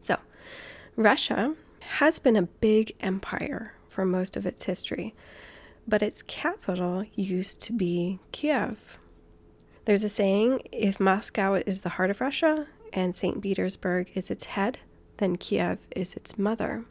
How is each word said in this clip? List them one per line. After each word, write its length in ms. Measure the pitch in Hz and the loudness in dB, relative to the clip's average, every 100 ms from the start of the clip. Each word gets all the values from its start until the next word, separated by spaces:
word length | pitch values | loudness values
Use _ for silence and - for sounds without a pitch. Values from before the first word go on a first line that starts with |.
So, 160 | - 196 - - - - - - - - | 0 -2 -4 -20 -20 -18 -18 -18 -12 2
Russia 580 | 214 269 - - 233 320 - - | 4 4 2 0 0 -2 -12 -20
has 380 | - - 294 320 | -10 2 4 4
been 180 | 269 220 | 4 4
a 60 | |
big 520 | 175 - 220 214 220 - | 2 0 4 4 2 -4
empire 760 | 196 190 - - - - 220 - - | -4 -4 -4 -6 -6 -6 -10 -16 -12
for 160 | - | -2
most 320 | 190 185 185 190 | 0 0 0 -2
of 80 | |
its 200 | 202 - | -4 -4
history, 500 | - 185 - - 220 - - - - - - - - | -4 -4 -4 -6 -8 -12 -20 -20 -20 -20 -20 -18 -2
but 160 | 214 | 0
its 200 | 208 - | 2 -2
capital 840 | - - 294 359 - 180 175 180 214 | -4 -4 -4 -4 -4 -2 -2 -2 -4
used 480 | - 190 180 190 - | -4 -2 -2 -2 -2
to 100 | - | -2
be 480 | 226 175 175 175 185 - | 0 0 0 -2 -4 -10
Kiev. 680 | - 294 269 - 214 - - - - - - - - - - | -4 0 0 0 -6 -14 -20 -20 -20 -20 -20 -20 -20 -20 -8
There's 200 | - 202 | 2 2
a 60 | 214 | 2
saying, 520 | - 196 196 226 269 - | 2 4 4 4 2 -2
"If 300 | 254 202 190 | -2 0 2
Moscow 540 | 190 190 - - 196 | 2 2 0 0 2
is 260 | 196 - 190 | 2 0 -2
the 100 | 175 | -4
heart 200 | - 185 | 0 0
of 100 | 202 | 0
Russia 460 | 262 277 320 311 294 - 453 | -2 2 2 2 -2 -12 -6
and 240 | 190 180 185 | 0 0 0
Saint 240 | 185 - | -2 -2
Petersburg 720 | 196 190 185 196 190 180 180 | -2 0 0 -2 -2 -2 -2
is 160 | - 185 | -2 -2
its 140 | 190 | -2
head, 340 | - - 202 262 - - - - | -4 -2 -2 -2 -16 -20 -20 -2
then 200 | 190 180 | 0 0
Kiev 420 | - 196 180 185 - - | 0 0 0 -2 -8 -6
is 180 | 180 | -4
its 240 | - - - | -4 -6 -2
mother." 460 | 202 226 - 220 233 | -2 -2 -4 -6 -10